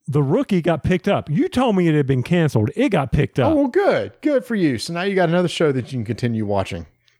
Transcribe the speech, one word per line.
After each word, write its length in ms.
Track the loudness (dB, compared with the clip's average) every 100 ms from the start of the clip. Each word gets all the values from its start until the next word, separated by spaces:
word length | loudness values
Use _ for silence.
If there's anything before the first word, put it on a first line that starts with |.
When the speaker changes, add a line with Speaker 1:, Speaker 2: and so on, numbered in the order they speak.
| -4
Speaker 1:
The 140 | 0
Rookie 400 | 2 0 0 0
got 220 | 0 0
picked 240 | 0 -2 0
up. 220 | -2 -2
You 180 | -2 -2
told 280 | 0 0 2
me 100 | 2
it 80 | 2
had 100 | 2
been 160 | 0
canceled. 480 | 0 0 2 2 0 0
It 140 | 0
got 220 | 0 0
picked 260 | 0 0 0
up. 120 | 2
Speaker 2:
Oh, 40 | 2
well, 120 | 2
good. 440 | 2 2 0 -2 -4
Good 220 | -2 0 0
for 100 | 0
you. 220 | 0 0
So 160 | -4
now 100 | -6
you 120 | -2 2
got 140 | 2
another 180 | 2 0
show 240 | 0 0
that 200 | 0 -4
you 60 | -6
can 60 | -6
continue 400 | -4 -2 -2 -2
watching. 400 | -2 -2 -6 -12 _ _